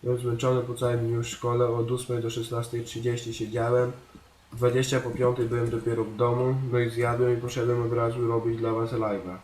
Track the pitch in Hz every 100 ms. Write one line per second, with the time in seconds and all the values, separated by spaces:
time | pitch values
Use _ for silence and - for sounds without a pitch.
0 | 123 123 123 117 127 127 120 120 123 120
1 | 113 117 117 - 120 120 123 117 113 123
2 | - 120 113 117 113 117 117 120 117 117
3 | 120 117 113 113 107 117 117 123 123 127
4 | - - - _ _ 117 123 123 131 131
5 | 123 117 123 123 113 120 117 113 117 117
6 | 107 107 120 123 127 135 131 123 117 113
7 | 120 120 123 120 120 123 120 120 117 120
8 | 117 120 117 117 117 113 113 113 113 120
9 | 110 98 90 92